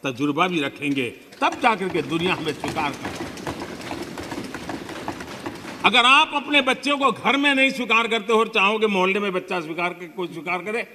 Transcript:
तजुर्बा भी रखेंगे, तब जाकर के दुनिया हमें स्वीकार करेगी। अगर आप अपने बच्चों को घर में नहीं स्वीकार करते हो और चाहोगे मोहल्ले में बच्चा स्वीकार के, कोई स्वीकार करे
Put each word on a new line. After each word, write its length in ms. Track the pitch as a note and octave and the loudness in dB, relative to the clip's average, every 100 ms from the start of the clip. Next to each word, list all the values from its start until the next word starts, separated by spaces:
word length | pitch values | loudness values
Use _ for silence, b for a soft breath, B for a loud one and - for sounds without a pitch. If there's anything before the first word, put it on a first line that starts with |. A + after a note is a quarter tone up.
तजुर्बा 440 | C#3 B2 D3 C#3+ F3+ | -6 -2 0 2 2
भी 140 | F3 | 2
रखेंगे, 480 | C#3 - C#3+ C3+ A#2+ | -2 -2 -2 0 -2
तब 500 | - - - D4+ F4 | -6 -18 -2 -2 2
जाकर 300 | B3 G#3+ F#3 | 2 2 0
के 120 | E3+ | -2
दुनिया 320 | C#3 E3 F3+ | 0 0 0
हमें 200 | D#3+ D#3 | 0 -2
स्वीकार 380 | C3+ - D#3 D3 | -4 -4 -2 -4
करेगी। 340 | C3+ - - - - - - - - - - - - - - - - - - - - - - - - - - - - F#3+ | -4 -8 -8 -10 -8 -8 -8 -10 -10 -8 -8 -8 -8 -8 -8 -8 -10 -8 -8 -8 -8 -8 -8 -10 -10 -10 -10 -12 -2 2
अगर 200 | A#3 A#3+ | 4 6
आप 260 | C#4 D#4 | 6 6
अपने 280 | D4 D4 D4 | 0 2 2
बच्चों 360 | C4 B3+ C#4+ C#4+ | 4 0 0 2
को 140 | C4+ | 2
घर 260 | G3+ G3+ C4+ | 2 2 4
में 180 | C#4+ C4+ | 4 4
नहीं 160 | C4+ | 4
स्वीकार 360 | C4 A3+ A3+ A3+ | 2 0 2 2
करते 260 | A3+ G3+ | 0 2
हो 60 | A3 | 2
और 80 | A3 | 4
चाहोगे 400 | A3 G3 A3 G#3+ | 2 2 4 2
मोहल्ले 320 | G3 F#3 G3 | 4 4 2
में 140 | G3+ | 0
बच्चा 280 | F3+ F3+ F3+ | -2 -2 -4
स्वीकार 320 | D#3 E3 F3 | -4 -2 -2
के, 140 | F3 F3 | -4 -12
कोई 200 | E3+ F3 | -8 -6
स्वीकार 360 | E3 D#3 F3+ | -6 -4 -4
करे 200 | F3+ A3+ D4 | -2 -6 -6